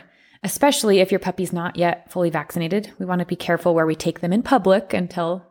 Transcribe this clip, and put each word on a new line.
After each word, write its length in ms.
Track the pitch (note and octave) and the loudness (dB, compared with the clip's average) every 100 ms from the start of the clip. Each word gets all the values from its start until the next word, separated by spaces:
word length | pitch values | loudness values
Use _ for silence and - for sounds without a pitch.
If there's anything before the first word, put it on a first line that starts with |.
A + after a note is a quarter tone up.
| - _ _ _ | -14 _ _ _
especially 580 | G3 - C#4 C4+ G#3+ F#3+ | -8 2 2 2 4 4
if 120 | F#3+ | 4
your 60 | F#3+ | 0
puppy's 340 | F#3 F#3+ F3+ | -2 -4 -4
not 240 | F3 F3 E3 | -4 -4 0
yet 340 | F3 E3+ - | 0 -2 -6
fully 200 | F#3 F3 | -2 -2
vaccinated. 600 | D#3 D3 E3+ E3 G3+ G#3 - | -2 -6 -6 -2 -2 -4 -10
We 60 | |
want 140 | F3+ F3+ | -4 -4
to 80 | F3 | -2
be 100 | F3 | -4
careful 380 | - E3+ F3 | -2 0 2
where 120 | E3 D#3+ | 2 2
we 80 | |
take 260 | D#3 E3+ - | 0 -4 -4
them 120 | F3 | -2
in 100 | G#3 | -2
public 520 | B3 B3 F#3+ F#3+ F#3+ | 2 2 4 2 2
until 520 | G3+ F3 F3 E3+ F#3 - | -4 -4 -4 -4 -6 -6